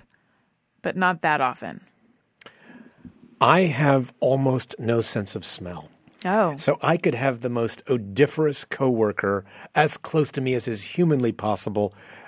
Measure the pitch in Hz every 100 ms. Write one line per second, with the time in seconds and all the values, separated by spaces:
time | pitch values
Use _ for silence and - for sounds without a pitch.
0 | _ _ _ _ _ _ _ _ - 175
1 | 185 170 160 147 127 117 92 - _ _
2 | _ _ _ _ - _ - - - _
3 | - _ - - 120 170 175 123 147 135
4 | 127 - 131 135 135 127 - - 113 117
5 | 110 113 98 101 - - 90 85 - _
6 | _ - 180 214 180 143 - 156 143 170
7 | 170 120 135 117 123 120 117 - - 123
8 | 101 98 143 - 151 135 - - 131 117
9 | 104 - 98 98 95 - - - 151 -
10 | - 160 143 143 131 123 120 107 - -
11 | 170 139 120 - 107 98 - 104 104 -
12 | - -